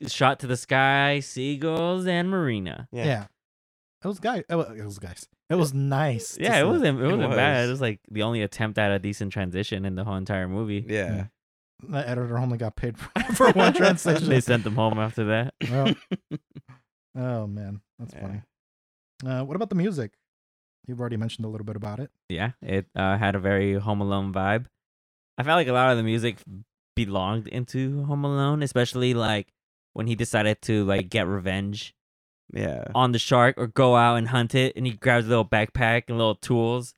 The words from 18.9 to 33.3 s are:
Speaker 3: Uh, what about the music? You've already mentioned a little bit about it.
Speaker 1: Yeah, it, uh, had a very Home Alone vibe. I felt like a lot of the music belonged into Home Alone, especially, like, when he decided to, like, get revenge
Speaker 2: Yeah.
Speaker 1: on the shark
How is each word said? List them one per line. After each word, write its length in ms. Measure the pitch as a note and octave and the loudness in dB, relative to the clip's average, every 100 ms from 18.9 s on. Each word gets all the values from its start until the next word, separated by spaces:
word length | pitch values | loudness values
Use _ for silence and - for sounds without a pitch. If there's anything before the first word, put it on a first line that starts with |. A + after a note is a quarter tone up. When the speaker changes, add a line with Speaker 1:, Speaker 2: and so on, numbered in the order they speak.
| _ _ - C3 | _ _ -12 -6
Speaker 3:
Uh, 180 | C3 C3+ | -4 -4
what 100 | F#3 | -4
about 140 | A3+ | -2
the 60 | F3+ | 0
music? 380 | G3+ D3+ G#2+ - _ _ _ _ _ _ - | 0 -2 -6 -10 _ _ _ _ _ _ -12
You've 120 | A#2+ | -8
already 180 | A#2+ A2 | -4 -2
mentioned 280 | A2+ - A2 | -4 -6 -8
a 40 | |
little 160 | A2 G#2+ | -8 -8
bit 100 | G#2 | -8
about 240 | G#2 G#2+ | -8 -8
it. 120 | C#3+ _ - | -12 _ -8
Speaker 1:
Yeah, 220 | E2+ A#2 - | -4 -4 -6
it, 260 | - F#2+ - F#2 | -4 -2 -2 -2
uh, 220 | F#2+ G2+ | 0 2
had 180 | G2+ G2 | 0 0
a 40 | |
very 340 | G2 G2 G2 G2 | 0 2 2 0
Home 260 | G#2+ G2+ | -2 -2
Alone 320 | G2+ G2 G2 | 0 0 -2
vibe. 320 | F#2+ F#2+ A2+ B2+ _ _ _ _ _ _ - | -2 0 0 -4 _ _ _ _ _ _ -6
I 60 | |
felt 140 | C#3 F3 | 2 2
like 100 | B2+ | 4
a 60 | |
lot 180 | B2 C3 | 4 4
of 60 | A#2 | 4
the 60 | |
music 360 | A2 A2+ A#2 F#2+ - F#2+ - _ _ - | 2 0 -2 -4 -12 -18 -18 _ _ -4
belonged 520 | G2+ G2 F#2+ A2+ G#2 | -2 0 0 -2 -4
into 560 | B2 B2 C3 C3+ C#3+ C#3+ | -8 -6 -4 -4 -4 -4
Home 180 | C#3+ | -2
Alone, 380 | C#3+ C#3 C#3+ D3+ | 0 0 2 0
especially, 500 | C#3+ B2+ B2 B2+ B2+ | 0 0 0 0 0
like, 400 | A#2 A2 G#2 - _ _ _ _ | 2 0 -2 -4 _ _ _ _
when 140 | - A2+ | -6 -4
he 80 | A2 | -2
decided 460 | A#2 A2 G#2+ G#2+ | 0 2 2 0
to, 200 | - G#2+ G2 | 0 2 2
like, 240 | G2 F#2 | 0 0
get 180 | A2 F#2 | -2 0
revenge 680 | G2 F#2 F#2+ G2+ G#2 - _ _ _ _ _ - | -2 -2 -2 -4 -8 -12 _ _ _ _ _ -14
Speaker 2:
Yeah. 320 | - F#2 B1 - | -6 -6 -6 -4
Speaker 1:
on 180 | B2 B2 | 2 2
the 80 | A#2 | 2
shark 360 | - | 4